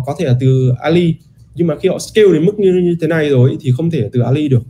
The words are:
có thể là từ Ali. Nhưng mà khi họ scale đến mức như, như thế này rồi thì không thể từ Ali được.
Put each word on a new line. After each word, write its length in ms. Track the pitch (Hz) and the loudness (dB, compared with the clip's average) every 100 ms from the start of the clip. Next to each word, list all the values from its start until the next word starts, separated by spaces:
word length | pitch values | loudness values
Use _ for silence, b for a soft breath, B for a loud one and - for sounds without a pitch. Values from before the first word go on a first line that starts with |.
| 127 | -4
có 100 | 147 | -4
thể 60 | 147 | -2
là 120 | 123 | 0
từ 320 | 131 131 131 123 | 2 2 0 0
Ali. 360 | 151 170 175 160 _ _ - - | 0 0 0 -2 _ _ -16 -4
Nhưng 120 | 170 | -4
mà 80 | - | -2
khi 80 | 190 | -2
họ 100 | - | -4
scale 340 | - 226 202 | -2 2 4
đến 120 | 160 175 | 4 2
mức 140 | 202 | 0
như, 140 | 190 | 0
như 240 | 185 175 170 | 2 0 -2
thế 60 | 160 | -2
này 220 | 165 151 | 0 0
rồi 280 | 135 127 - | 2 2 0
thì 100 | 135 123 | -2 -2
không 140 | 165 | -2
thể 180 | 160 101 | -4 -4
từ 60 | 127 | -2
Ali 280 | 113 139 151 | 0 -2 0
được. 160 | 127 - | -2 -2